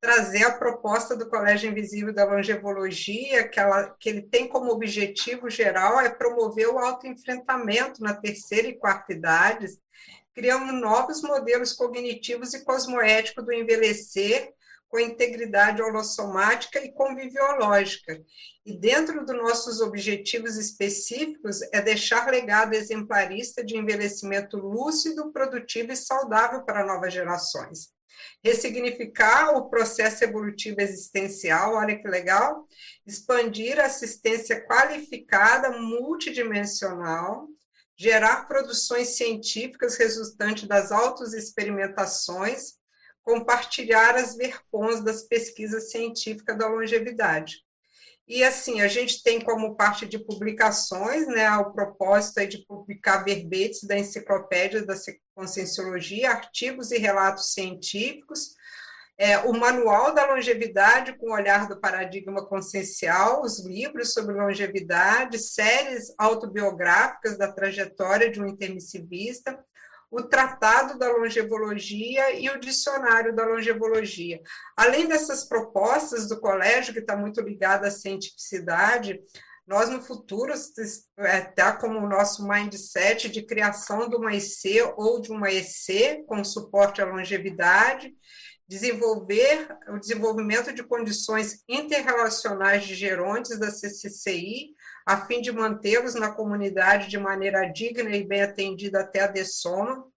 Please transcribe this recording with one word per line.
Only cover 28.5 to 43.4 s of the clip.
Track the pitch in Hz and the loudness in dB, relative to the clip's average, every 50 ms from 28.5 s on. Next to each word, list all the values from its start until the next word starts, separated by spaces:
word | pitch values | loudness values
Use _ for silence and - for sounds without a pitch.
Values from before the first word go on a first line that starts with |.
| 240 226 - 254 220 247 240 247 240 - 240 214 - - 220 214 226 269 311 311 294 | 2 2 2 -2 -4 -2 -2 -2 -4 -4 -8 -10 2 4 6 6 8 6 6 6 4
o | 269 262 - | 2 2 0
processo | - 233 226 220 - - 214 220 214 - 240 | 2 2 2 2 0 2 2 0 2 2 0
evolutivo | 220 208 214 208 208 202 - - 220 208 202 | 0 0 -2 -4 -6 -6 -6 -8 -8 -2 -2
existencial, | 202 196 190 185 - - _ 202 196 196 196 - - 170 160 165 185 214 226 | -2 -2 -2 -8 -12 -6 _ -4 -4 -4 -6 -6 0 2 2 4 4 2 2
olha | 220 208 208 208 208 | 0 0 0 -2 -4
que | - | -4
legal, | 214 185 180 175 180 190 202 233 285 302 302 - _ _ _ - - - _ _ | -4 -4 -2 0 4 4 4 4 2 0 -4 -10 _ _ _ -20 -20 -20 _ _
expandir | 202 202 - - _ 254 240 233 226 208 208 220 240 269 294 | -16 -16 -16 -2 _ 2 2 2 0 -2 -4 -4 -4 2 2
a | 285 | 2
assistência | 269 262 - - 220 - - _ 226 220 226 226 - 226 214 - | 2 2 -4 -8 -8 -10 -2 _ 0 0 0 0 -2 -4 -4 -2
qualificada, | - 240 254 269 294 302 302 302 - - - - _ - 202 208 220 240 - 269 262 240 | 0 4 4 4 4 2 -6 -10 -10 -12 -14 -4 _ 4 6 6 8 6 6 4 0 -2
multidimensional, | 233 233 226 226 240 247 294 330 330 - - 254 247 240 226 214 202 202 202 - - - 190 180 175 175 165 160 165 170 185 208 240 302 302 - _ _ _ _ _ _ _ _ | -2 -4 -4 -4 -4 -2 -4 -4 -4 -4 -6 -4 -4 -4 -2 -2 -2 -2 -4 -6 -4 -4 -6 -6 -4 -4 -4 -4 -4 -4 -4 -6 -8 -10 -18 -20 _ _ _ _ _ _ _ _
gerar | _ 175 220 226 220 214 220 240 254 - | _ 2 4 4 6 6 6 4 4 0
produções | - 277 269 262 240 233 208 - - 240 240 247 240 - | -2 -2 0 0 0 -2 -4 -2 0 0 0 -2 -2 -2
científicas | - 247 233 226 208 - - - 214 233 262 - - - 240 - | -2 -2 -2 -2 -4 -4 -6 -6 -4 -6 -8 -6 -4 -2 -2 2
resultantes | - 233 226 220 226 220 208 - _ 208 208 214 208 208 196 | 2 2 2 2 -2 -8 -10 -8 _ -2 -2 -2 -2 -4 2
das | 202 202 196 - 214 | 2 2 4 4 2
autoexperimentações, | 214 233 247 247 - 254 226 220 220 214 - - - 202 202 208 196 196 196 196 208 196 185 - - - - 175 180 190 220 254 269 - - - _ _ _ _ _ _ _ _ _ _ | 4 4 4 0 -2 -10 -8 -8 -8 -10 -8 -6 -6 -4 -4 -2 -2 -4 -4 -2 -2 -4 -2 -2 -4 -4 -6 -6 -4 -4 -4 -4 -6 -8 -14 -16 _ _ _ _ _ _ _ _ _ _
compartilhar | - 233 233 | 0 0 2